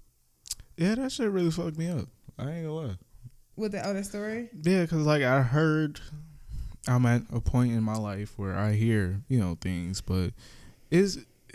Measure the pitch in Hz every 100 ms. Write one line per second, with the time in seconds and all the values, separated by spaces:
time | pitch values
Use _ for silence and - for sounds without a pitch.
0 | - _ _ _ - - - - 180 226
1 | 262 - 220 190 170 165 170 156 170 156
2 | - - - - 131 170 156 160 135 92
3 | _ - 123 - _ - 214 202 180 196
4 | 196 202 214 220 233 185 160 190 165 160
5 | 151 151 127 135 127 147 160 156 151 -
6 | - - - - - - - - - 123
7 | 120 120 - 120 - 127 123 117 107 110
8 | 104 98 107 - 98 92 107 107 113 110
9 | 92 98 - 131 90 85 92 87 87 98
10 | - 92 90 - - - - - - 170
11 | 196 185 - _ _